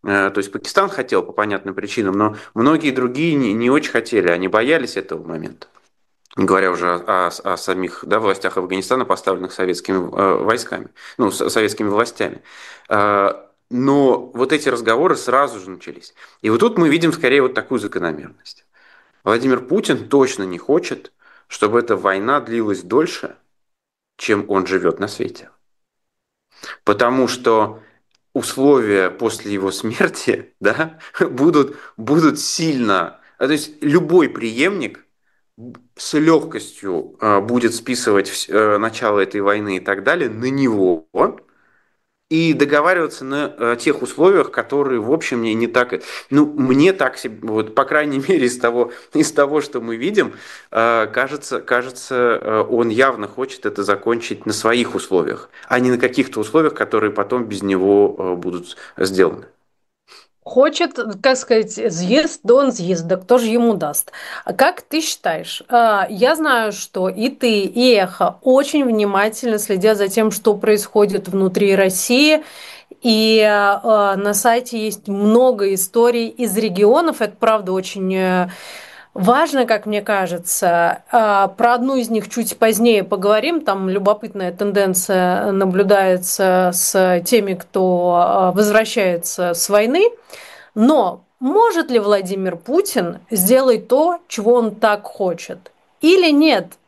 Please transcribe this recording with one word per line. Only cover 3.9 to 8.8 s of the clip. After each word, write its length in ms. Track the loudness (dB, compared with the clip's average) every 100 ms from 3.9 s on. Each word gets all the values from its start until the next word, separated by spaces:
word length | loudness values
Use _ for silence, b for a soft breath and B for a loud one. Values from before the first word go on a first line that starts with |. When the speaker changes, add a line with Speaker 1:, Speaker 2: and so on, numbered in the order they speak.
Speaker 1:
хотели, 380 | -4 0 0 0
они 200 | 0 0
боялись 480 | 0 2 0 -2 -8
этого 300 | -8 -12 -10
момента. 420 | -12 -12 -16 -20 _ _ _ _ _ _ -2
Не 80 |
говоря 260 | 2 2 2
уже 200 | -2 -2
о, 380 | -4 -2 -2 -2
о, 240 | -4 -8
о 40 | -6
самих, 480 | -4 -4 -6 -10 -2
да, 140 | 0
властях 380 | 0 -2 -4 -4
Афганистана, 460 | -4 -6